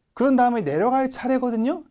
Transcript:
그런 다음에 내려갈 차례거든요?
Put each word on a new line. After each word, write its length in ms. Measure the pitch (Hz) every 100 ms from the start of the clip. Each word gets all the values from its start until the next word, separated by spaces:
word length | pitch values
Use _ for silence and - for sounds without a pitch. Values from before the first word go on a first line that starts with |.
| _
그런 220 | - 254 262
다음에 260 | 247 240
내려갈 460 | 160 147 214 262 262
차례거든요? 760 | 262 247 262 247 226 233 339 -